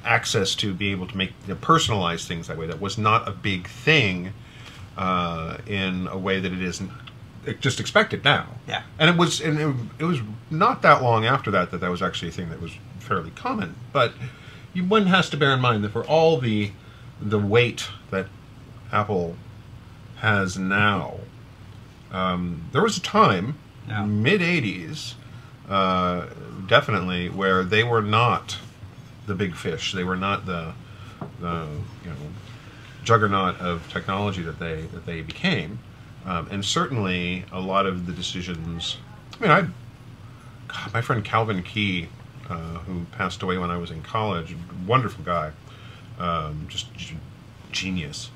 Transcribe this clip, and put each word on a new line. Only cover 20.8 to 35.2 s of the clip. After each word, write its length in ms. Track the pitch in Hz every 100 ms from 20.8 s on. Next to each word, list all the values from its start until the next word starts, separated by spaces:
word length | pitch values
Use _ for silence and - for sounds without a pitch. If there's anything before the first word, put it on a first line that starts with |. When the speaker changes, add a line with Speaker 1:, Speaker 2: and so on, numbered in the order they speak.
| 104 98 73 98 104 - - - - - - - -
Speaker 1:
um, 500 | 95 92 90 87 82 82
there 100 | 139
was 140 | 220 -
a 40 |
time, 540 | - 208 180 92 110 - - - -
Speaker 2:
Yeah. 160 | 107
Speaker 1:
mid-eighties, 1120 | 104 104 120 202 170 175 107 90 80 78 - - - - - - -
uh, 580 | 98 95 92 90 90 82 - - 98 95
definitely, 640 | 117 147 101 90 90 90
where 340 | 92 95 92
they 200 | 92 107
were 180 | 117 113
not 560 | 104 110 120 90 - - - - - - - - -
the 80 |
big 200 | 92 95 80
fish. 360 | 92 78 -
They 120 | 92
were 120 | 90 92
not 300 | 98 98 95
the, 260 | 87 82 - - - - - - -
the, 260 | 87 85 78 76 98 -
you 60 | 87
know, 60 | 69 73 - - - - - - -
juggernaut 540 | - 113 104 98 92 87
of 280 | 90 85 -
technology 500 | 90 87 98 104 92
that 160 | 80 76
they, 240 | 85 78 80
that 140 | 87 87
they 160 | 82